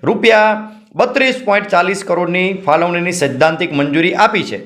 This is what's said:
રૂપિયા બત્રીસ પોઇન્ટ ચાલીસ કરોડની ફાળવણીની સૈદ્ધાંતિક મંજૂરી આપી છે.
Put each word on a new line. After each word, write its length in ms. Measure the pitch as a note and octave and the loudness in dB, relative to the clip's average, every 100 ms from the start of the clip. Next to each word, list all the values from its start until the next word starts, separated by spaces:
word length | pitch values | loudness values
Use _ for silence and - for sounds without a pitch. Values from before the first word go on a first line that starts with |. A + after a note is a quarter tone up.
| C#3 | 0
રૂપિયા 420 | G#3+ A3+ A3 G#3+ G#3+ - - _ D#3+ | 2 4 4 4 0 -6 -18 _ -2
બત્રીસ 380 | B3 C#4 C4 B3+ - | 0 2 0 -2 0
પોઇન્ટ 240 | G3+ G3+ | -2 2
ચાલીસ 280 | F3 F3+ G3 - | 0 0 -4 -4
કરોડની 400 | F3 F3 F3+ F#3 F#3+ F#3+ | -2 -2 -2 -2 -2 0
ફાળવણીની 540 | D#3+ F3 F3 F3 F3 | 2 2 -2 -2 -2
સૈદ્ધાંતિક 520 | C#3 B2+ D#3 D#3+ F3 C#3+ | -2 2 0 2 -4 -2
મંજૂરી 360 | C#3+ D3 E3 E3+ A3 | 0 0 0 2 2
આપી 200 | A3 C#3 | 2 -4
છે. 100 | G2+ | -8